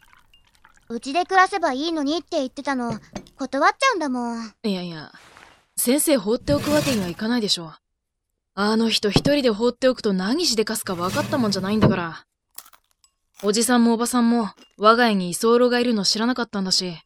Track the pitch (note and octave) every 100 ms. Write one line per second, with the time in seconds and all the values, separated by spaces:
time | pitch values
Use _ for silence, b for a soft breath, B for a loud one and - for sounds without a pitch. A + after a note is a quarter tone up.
0 | _ _ _ _ _ _ _ _ - A#3
1 | C4+ D#4+ F4+ F#4+ F#4+ G4 E4+ B3+ E4 D#4+
2 | C#4 E4 - D#4+ B3+ - C#4 C4 A#3+ G#3+
3 | b - - - C4+ C#4 F4+ - C5+ G4+
4 | D4 B3 A#3+ A#3 A3 _ G#3+ F#3 F3 D#3+
5 | - - - - - _ _ - A#3+ C#4+
6 | E4 C4+ G3 A#3+ - C#4+ D4+ D4 C#4 A3
7 | F3+ - A3 A#3+ G3+ F3+ D#3+ - _ _
8 | _ _ _ _ _ F#3+ G#3 A3 A3+ -
9 | G#3 - C#4 D4 B3 G#3 A#3+ - C4 B3
10 | A3 F#3 F#3+ D#4+ E4 A3 G#3+ A3 - F3
11 | F#3 C#4+ - C#4+ G#3+ G3 F#3 G#3+ A3 F#3
12 | E3+ - - _ _ - - _ _ _
13 | _ _ _ - G3+ G#3+ A3+ B3 A#3 A3+
14 | A#3+ B3 A#3 A#3 G3+ - - - G#3 A#3
15 | A#3 G3 F3+ E3+ A3+ A#3+ B3 A#3+ A#3+ G#3+
16 | F3+ G#3+ A#3+ B3+ A#3 G3+ F#3 - F3+ D#3+